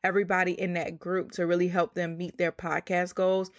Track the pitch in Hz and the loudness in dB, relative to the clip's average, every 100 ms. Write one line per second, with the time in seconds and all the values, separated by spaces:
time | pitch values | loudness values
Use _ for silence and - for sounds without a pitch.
0 | 185 190 190 185 180 180 185 175 160 165 | 0 2 2 2 2 0 -2 -2 -4 -6
1 | - 185 - - 170 175 180 180 170 - | -4 -4 -4 -2 2 2 2 2 0 0
2 | 170 165 175 - 170 - 170 156 - 180 | -4 -4 -8 -2 -2 -2 -4 -4 0 0
3 | 180 - 185 190 185 | 0 0 2 2 0